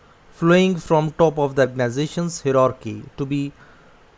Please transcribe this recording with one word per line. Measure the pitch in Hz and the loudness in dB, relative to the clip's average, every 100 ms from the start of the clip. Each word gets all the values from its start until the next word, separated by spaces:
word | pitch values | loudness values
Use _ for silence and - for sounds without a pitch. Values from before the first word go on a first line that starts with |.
| _ _ _ | _ _ _
flowing | - 165 175 185 180 | -2 2 4 4 0
from | - 160 156 | 0 0 0
top | 147 160 151 | 2 2 2
of | 143 | -2
the | 135 127 | 2 0
organization's | 127 123 123 151 - 170 160 | 0 -4 -2 -4 -4 -6 -4
hierarchy | 139 131 131 - 110 104 131 - | 0 2 2 0 -10 -12 -12 -8
to | 139 | -4
be | 143 143 - - - _ _ _ | -4 -6 -10 -20 -20 _ _ _